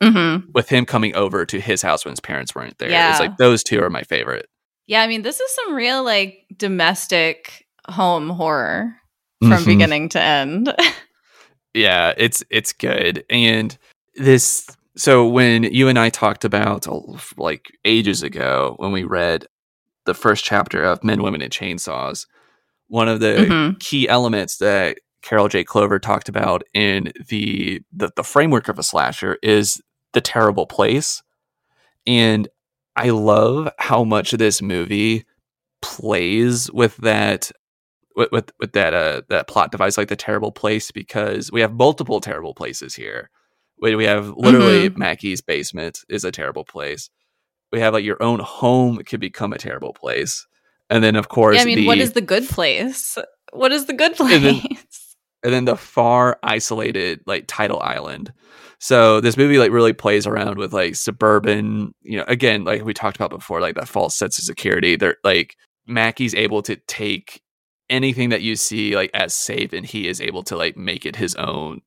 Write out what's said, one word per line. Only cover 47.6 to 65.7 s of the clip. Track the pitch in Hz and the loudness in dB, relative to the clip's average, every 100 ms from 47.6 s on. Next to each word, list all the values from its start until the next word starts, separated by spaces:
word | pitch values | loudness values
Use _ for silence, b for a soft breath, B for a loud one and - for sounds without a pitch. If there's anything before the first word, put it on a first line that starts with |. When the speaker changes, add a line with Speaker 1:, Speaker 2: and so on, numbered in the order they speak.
| _ | _
Speaker 2:
We | 117 | 0
have, | 110 | 2
like, | 110 | 2
your | 104 101 | -2 -2
own | 117 117 | 0 -2
home | 87 - 120 127 123 113 | -4 -2 2 4 2 0
could | - 107 | -8 -8
become | 95 - 104 | -8 -8 -8
a | - | -8
terrible | - 65 62 | -10 -10 -10
place. | - 64 60 71 - - _ _ _ - | -10 -6 -4 -4 -8 -12 _ _ _ -2
And | 113 | 2
then, | 110 107 | 4 2
of | 101 | -2
course, | 120 110 220 | 4 6 6
Speaker 1:
Yeah, | |
I | |
mean, | 240 226 - | 4 2 4
what | 233 | 4
Speaker 2:
the | |
Speaker 1:
is | 254 | 2
the | 240 | -2
good | 185 190 262 | -2 -2 -2
place? | - 160 - 247 262 - - - _ - | -2 -2 0 -4 -6 -10 -10 -12 _ -20
What | - 262 | -2 0
is | 285 269 | 0 -4
the | |
good | 262 330 339 | -2 -2 2
Speaker 2:
And | 262 170 | 4 6
then | 139 131 | 6 2
Speaker 1:
place? | - - _ - - _ _ | -2 -12 _ -20 -20 _ _
<laughs> | _ | _
Speaker 2:
and | 120 | -2
then | 127 | 0
the | 123 110 | 0 -2
far | - - 120 123 123 - | -4 0 4 4 4 2
isolated, | - 110 - 110 113 95 90 78 - | -2 -2 -2 -4 -4 -4 -4 -6 -6
like, | 95 - | -8 -8
Tidal | - 107 - | -4 -2 -2
Island. | 62 62 76 73 - - b b b b | -6 -6 -8 -12 -14 -18 b b b b
So | - 127 113 107 | 2 6 8 6
this | 117 110 | 4 2
movie, | 143 143 | 4 6
like, | 113 | 4
really | 117 113 | 4 4
plays | 110 107 104 | 2 0 0
around | 104 107 104 101 | 0 -4 -4 -6
with, | 98 | -6
like, | 104 87 | -2 -4
suburban, | - - 107 110 104 107 104 107 107 101 - | -4 -8 0 4 4 2 0 -2 -4 -6 -10
you | - 104 | -10 -8
know, | - | -2
again, | 123 123 107 | 0 0 0
like | 90 107 | -2 -4
we | 110 | -4
talked | 104 107 - | -6 -6 -6
about | 101 | -8
before, | 90 - 85 | -8 -8 -4
like, | 87 | -4
that | - - | -6 -6
false | 104 82 - | -4 -4 -4
sense | 98 - | -6 -6
of | |
security. | 87 - 95 87 87 | -8 -6 -2 0 0
They're, | 82 92 - | 2 0 0
like, | 98 90 82 - _ | 0 0 0 -10 _